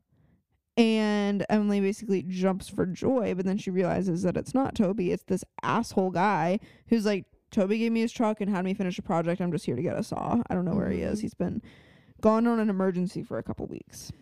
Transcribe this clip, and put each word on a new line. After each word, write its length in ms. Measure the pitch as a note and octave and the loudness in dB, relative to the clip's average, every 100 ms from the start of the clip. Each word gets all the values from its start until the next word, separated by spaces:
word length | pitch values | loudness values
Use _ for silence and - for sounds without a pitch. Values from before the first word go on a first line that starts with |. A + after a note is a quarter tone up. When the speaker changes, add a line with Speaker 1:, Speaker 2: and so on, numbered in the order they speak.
| _ _ _ _ _ _ _ - | _ _ _ _ _ _ _ 2
Speaker 1:
And 680 | A3+ A3 G#3+ G#3 G3+ G3+ - | 4 4 2 2 0 0 2
Emily 320 | G#3+ G#3 G3+ | 2 2 2
basically 420 | G3 G#3+ A3+ F#3+ | 0 -2 0 -2
jumps 460 | E3+ F#3 F#3+ F#3 - | 0 0 2 2 -4
for 180 | - F3 | -4 -2
joy, 480 | - - C4 F#3+ | 0 0 0 0
but 100 | F3+ | -2
then 140 | F#3+ G3+ | -2 -2
she 120 | - | -2
realizes 500 | F#3 F3 E3 F#3 E3+ | 0 2 0 0 0
that 140 | F3+ F3+ | 0 -2
it's 180 | - | -2
not 220 | B3+ C4+ - | -2 0 0
Toby. 340 | F3+ G#3+ F3 | 0 0 -2
It's 140 | - | -2
this 200 | - F#3 - - | -2 -4 -4 -6
asshole 460 | - F#3+ - - F#3 | -2 0 0 0 0
guy 500 | E3+ G3+ F3+ E3 G3+ - - - | 2 2 2 2 0 -4 -20 0
who's 160 | A#3 G#3 | 2 2
like, 180 | G3 - _ _ | 0 -4 _ _
"Toby 280 | A3+ F#3+ A3 | 0 2 2
gave 120 | A3+ | 2
me 100 | A3+ | 2
his 120 | A#3 | 0
truck 280 | - A3 G#3+ | 0 0 0
and 80 | G3+ | -2
had 160 | F#3+ | 0
me 80 | F#3 | -2
finish 240 | G3+ F#3 G3 | -2 -2 -4
a 20 | |
project. 380 | - E3+ E3+ F3 | -2 0 0 0
I'm 100 | F3+ | -2
just 160 | D3+ - | -2 -2
here 80 | B2 | -2
to 60 | |
get 160 | E3 - | -2 -2
a 60 | |
saw. 360 | A3+ - - A#3+ - | -4 -4 0 0 0
I 60 | |
don't 100 | F3+ | -2
know 100 | F3+ G3+ | 0 0
where 140 | - | 0
he 100 | - | -2
is. 180 | D#2+ G#3 | -2 -4
Speaker 2:
Mm-hmm. 40 | |
Speaker 1:
He's 120 | A3 | -6
been 280 | - F3 G#3+ - - - - _ - | -4 -4 -4 -10 -20 -20 -20 _ 0
gone 260 | A3 A3 A#3+ | 2 4 2
on 140 | A#3 | 2
an 80 | G#3+ | 0
emergency 520 | F#3+ F#3+ F3 F3+ - | 0 0 0 -4 -4
for 160 | - A2+ | -8 -8
a 40 | |
couple 240 | - - - | -8 -8 -8
weeks." 440 | - - - - - | -10 -14 -18 -18 -18